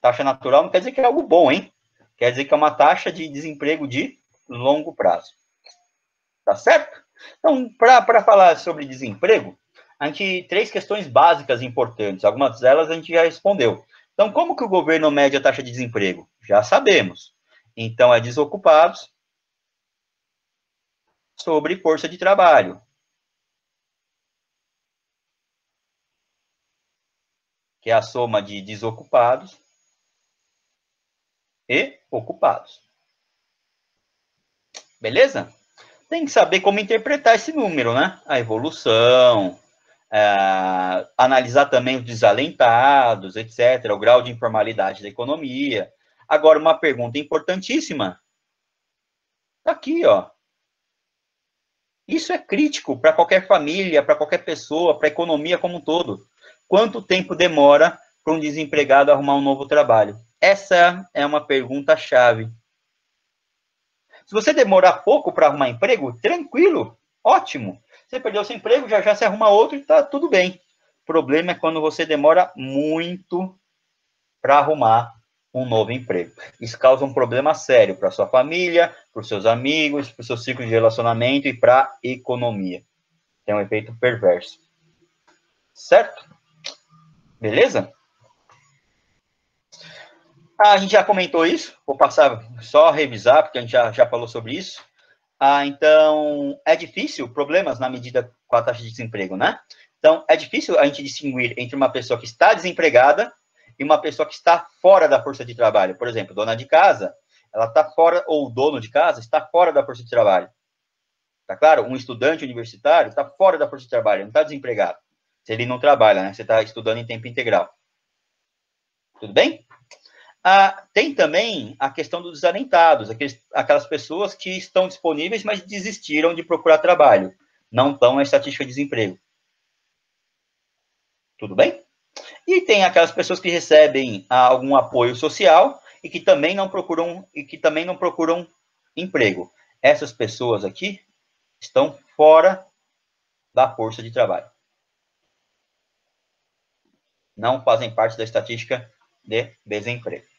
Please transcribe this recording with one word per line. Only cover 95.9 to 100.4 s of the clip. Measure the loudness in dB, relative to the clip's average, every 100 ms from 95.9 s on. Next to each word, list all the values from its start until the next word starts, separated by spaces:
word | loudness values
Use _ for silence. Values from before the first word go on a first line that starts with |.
| 6 4 2 -2 -6 -8 -8
é | -2 -2
difícil, | -2 -10 -10 -10 -10
problemas | -8 -2 -2 -2 -6
na | -8
medida | -10 -6 -6 -6 _ _
com | -2
a |
taxa | -2 -8
de | -12
desemprego, | -14 -12 -10 -10 -4
né? | -4 -4 _ -20 _ _
Então, | 2 2 0
é |
difícil | -2